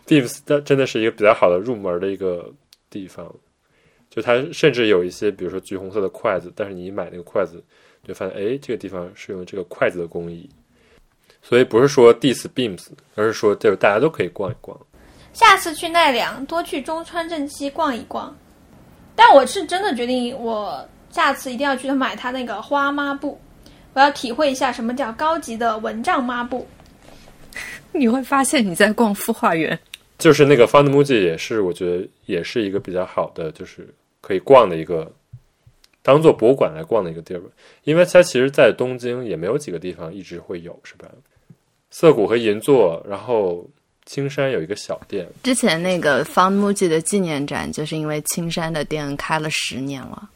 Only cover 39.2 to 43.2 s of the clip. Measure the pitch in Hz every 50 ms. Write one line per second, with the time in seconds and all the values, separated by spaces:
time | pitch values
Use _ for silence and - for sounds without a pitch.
39.2 | 127 107 85 80 85 98 127 147 - - 87 80 87 90 82 85 82 80 98 98
40.2 | 87 - 87 82 - - 95 87 82 85 - - - - - - - - - -
41.2 | _ _ _ _ _ _ - _ _ _ _ _ _ _ - - 175 160 131 117
42.2 | 98 90 113 120 113 107 101 110 - 151 139 123 98 85 82 82 - 101 98 98